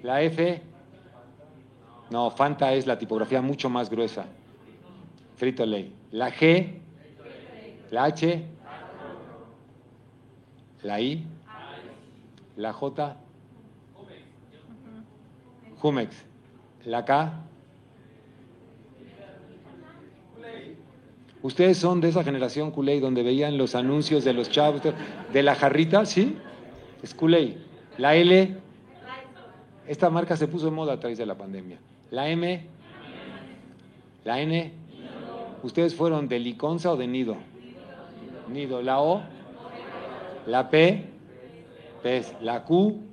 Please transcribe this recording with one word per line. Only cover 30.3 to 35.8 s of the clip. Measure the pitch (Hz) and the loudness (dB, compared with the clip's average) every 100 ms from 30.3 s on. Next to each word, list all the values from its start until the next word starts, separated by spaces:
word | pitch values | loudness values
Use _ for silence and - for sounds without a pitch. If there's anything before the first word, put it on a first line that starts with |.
| 170 | 0
se | 151 | 0
puso | 170 160 | 0 -2
de | |
moda | 156 156 | 0 -2
a | 127 | -2
través | 120 113 | -4 -4
de | 110 | -6
la | 95 | -6
pandemia. | 98 98 90 87 - - - | -8 -12 -12 -16 -20 -20 -10
La | 123 147 | -4 -2
M. | 165 175 180 - - - - - - - - - - - - - - - - 113 | -2 -2 -4 -8 -20 -20 -20 -18 -16 -16 -16 -18 -20 -20 -20 -20 -20 -20 -12 -6
La | 123 | -2
N. | 151 165 160 - - - - - - - - - | 0 0 -2 -12 -20 -18 -16 -14 -12 -12 -14 -10
¿Ustedes | 123 165 | -4 2